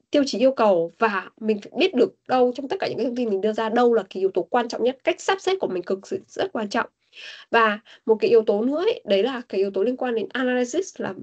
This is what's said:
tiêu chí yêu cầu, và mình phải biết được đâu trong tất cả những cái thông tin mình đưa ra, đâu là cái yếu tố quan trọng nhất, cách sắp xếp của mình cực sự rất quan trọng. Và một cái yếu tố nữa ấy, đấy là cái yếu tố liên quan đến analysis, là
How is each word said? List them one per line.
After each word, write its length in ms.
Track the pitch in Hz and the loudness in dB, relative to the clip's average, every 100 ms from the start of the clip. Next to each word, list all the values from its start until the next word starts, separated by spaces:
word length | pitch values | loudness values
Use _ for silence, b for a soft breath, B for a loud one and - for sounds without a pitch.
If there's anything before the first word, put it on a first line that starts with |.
| _ | _
tiêu 120 | 294 277 | 0 0
chí 140 | 196 | 2
yêu 120 | 254 | 2
cầu, 400 | 269 220 180 170 - | 4 4 4 0 0
và 300 | 214 196 - - | -2 -2 -6 -6
mình 200 | 214 208 | -4 -4
phải 100 | - - | -4 -2
biết 180 | 370 254 | 0 2
được 200 | - - - | 0 -2 -2
đâu 260 | 254 247 247 | 2 2 0
trong 120 | 269 | -6
tất 100 | 381 | -4
cả 80 | - | -4
những 100 | - | -4
cái 80 | 254 | -4
thông 100 | 240 | -2
tin 140 | 233 | -2
mình 120 | 196 | 0
đưa 120 | 208 | -2
ra, 160 | 214 226 | -2 0
đâu 240 | 240 247 | 2 4
là 100 | 226 - | 4 0
cái 120 | 190 | -2
yếu 100 | 190 | -2
tố 100 | 190 | 0
quan 240 | 170 247 233 | 0 0 -2
trọng 160 | - | -2
nhất, 140 | 233 254 | -2 -2
cách 180 | - 330 | -2 -2
sắp 200 | - 392 | -2 -2
xếp 140 | - 381 | -2 -2
của 80 | - | -2
mình 160 | 180 | -4
cực 240 | 175 196 - | -4 -6 -6
sự 120 | 190 - | -10 -8
rất 260 | - 392 | -6 -6
quan 160 | 247 208 | -4 -4
trọng. 200 | 233 - _ B B B B B | -4 -4 _ B B B B B
Và 280 | 233 220 208 B B - | 2 2 0 B B 0
một 120 | 220 | 2
cái 100 | 208 | 4
yếu 120 | 233 | 4
tố 200 | 220 202 | 4 0
nữa 220 | 240 302 | 0 0
ấy, 180 | 403 - - | -2 -2 0
đấy 180 | 202 | 0
là 180 | 226 262 247 | 0 -4 -6
cái 100 | 196 | -2
yếu 120 | 202 | -2
tố 120 | 196 | 0
liên 140 | 214 254 | -2 -2
quan 180 | 254 233 | -2 -4
đến 120 | - | -4
analysis, 720 | - 254 247 247 302 392 - | -4 -2 0 -2 -4 -6 -6
là 120 | 208 190 | -8 -6